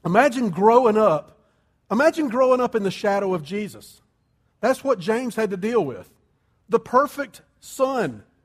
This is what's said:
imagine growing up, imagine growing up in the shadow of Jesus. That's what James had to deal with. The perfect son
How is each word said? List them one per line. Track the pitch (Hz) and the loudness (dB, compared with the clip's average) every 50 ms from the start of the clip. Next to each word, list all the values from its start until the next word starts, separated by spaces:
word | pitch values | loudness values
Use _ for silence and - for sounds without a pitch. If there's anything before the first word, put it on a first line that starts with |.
| - | -4
imagine | 165 175 220 269 294 226 262 247 208 | 2 2 4 4 2 0 -2 -4 -4
growing | 160 180 196 220 233 247 262 226 208 | -2 2 4 6 6 6 4 4 2
up, | 214 220 196 156 147 - - _ _ _ _ _ _ _ _ _ _ _ _ | 4 2 2 2 0 -4 -12 _ _ _ _ _ _ _ _ _ _ _ _
imagine | 208 226 285 330 330 339 302 262 | -2 2 2 2 2 0 -4 -4
growing | 202 254 262 254 254 247 | 0 0 2 2 2 2
up | 247 240 - | 0 -2 -2
in | 226 202 | -2 -2
the | 190 | -2
shadow | 180 - - 208 202 202 202 190 185 | -6 -2 -2 -2 -2 0 -2 -2 -4
of | 170 | -4
Jesus. | 147 139 185 208 214 175 - 107 - - - _ _ _ _ _ _ _ _ _ _ _ _ _ | -6 -8 -8 -8 -8 -8 -12 -18 -20 -20 -20 _ _ _ _ _ _ _ _ _ _ _ _ _
That's | - 240 262 - - | 0 0 0 0 0
what | 269 254 196 | -2 -2 -2
James | 156 196 220 240 262 240 185 | -2 -4 -2 -2 -4 -6 -4
had | 220 220 202 | -4 -4 -4
to | 202 | -4
deal | 185 180 220 247 226 175 | -6 -4 -2 -2 -2 -2
with. | 135 113 92 90 _ _ _ _ _ _ _ _ _ _ _ _ _ | -2 -8 -12 -18 _ _ _ _ _ _ _ _ _ _ _ _ _
The | 208 226 | -2 -2
perfect | 226 - - 254 285 269 - 285 277 202 - - _ _ _ _ | -2 2 2 2 2 2 -4 -10 -12 -12 -12 -20 _ _ _ _
son | - - - - 262 262 269 247 202 143 113 104 - _ _ _ | -20 -20 -4 -2 -2 -2 0 -2 -4 -4 -6 -10 -20 _ _ _